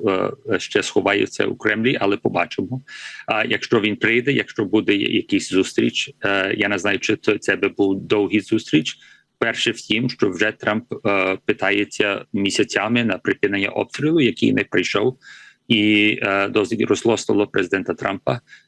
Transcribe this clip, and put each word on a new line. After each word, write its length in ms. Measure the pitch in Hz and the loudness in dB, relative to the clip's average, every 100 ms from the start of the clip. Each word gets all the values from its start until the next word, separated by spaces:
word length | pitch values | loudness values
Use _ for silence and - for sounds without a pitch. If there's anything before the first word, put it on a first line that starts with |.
| 107 | 0
е, 500 | 92 98 - - 95 | 0 -2 -4 -4 -4
ще 240 | - 104 | 0 -2
сховається 640 | 95 107 95 101 104 - 104 | 0 0 2 2 0 -2 -2
у 100 | 98 | -2
Кремлі, 420 | 110 107 117 143 | -2 0 0 0
але 160 | 98 101 | 0 0
побачимо. 680 | - 90 85 - 98 131 - - - - - | 0 -2 -2 -4 -6 -8 -10 -16 -16 -12 -4
А 180 | 110 | -2
якщо 360 | 117 104 - 117 | -2 -4 0 2
він 160 | 107 101 | 2 0
прийде, 360 | 110 117 123 | 2 2 2
якщо 320 | 127 - - | -2 -2 -4
буде 300 | 101 107 107 | 0 2 2
якийсь 540 | 101 - - - - - | 0 0 -2 0 -2 0
зустріч, 640 | 190 185 - 117 - - - | 0 0 0 0 -2 -6 -6
е, 300 | 101 98 95 95 | -2 0 -2 -2
я 100 | 101 | -2
не 100 | 101 | 0
знаю, 200 | 95 98 | -2 -2
чи 180 | - 107 | -2 0
це, 220 | - 104 | 0 0
це 180 | - 95 | 0 0
би 120 | 95 | 0
був 320 | 87 101 98 | 2 0 0
довгий 400 | 95 107 98 104 | 0 0 2 0
зустріч, 580 | 98 110 - 151 - - - - _ _ | 0 -2 0 0 0 -8 -18 -20 _ _
Перше 260 | 117 110 117 | -2 0 -2
в 100 | 110 | -4
тім, 300 | - 110 135 | -2 -2 -2
що 200 | - 101 | 0 -2
вже 220 | 90 107 | 2 0
Трамп, 320 | - 107 107 - - 107 | 0 -2 -2 -4 -4 0
е, 320 | 98 92 95 | 0 0 0
питається 800 | - 104 98 101 101 - 107 101 - | -2 -2 0 0 0 0 -2 -2 -4
місяцями 720 | 104 98 - 101 101 104 120 | -2 0 0 0 0 0 2
на 140 | 117 92 | 0 -2
припинення 500 | - 98 98 98 101 | -2 -2 0 0 -2
обстрілу, 520 | - - - 151 165 | -2 -6 -2 0 2
який 320 | 123 - 117 | 2 2 0
не 120 | 104 | 2
прийшов, 540 | 101 - 90 98 117 127 - - - _ - | 0 -2 0 0 0 -2 -12 -20 -20 _ -2
і, 500 | 113 107 104 107 - | 2 4 4 4 2
е, 260 | 104 98 98 | 0 0 0
досить 340 | 107 95 110 | 0 0 0
розлостило 640 | 117 98 117 110 - 104 104 | 0 2 2 0 2 0 2
президента 480 | 101 92 95 87 | 0 0 -2 -4
Трампа. 460 | 85 107 98 - 120 - - | -4 -4 -4 -4 -4 -8 -20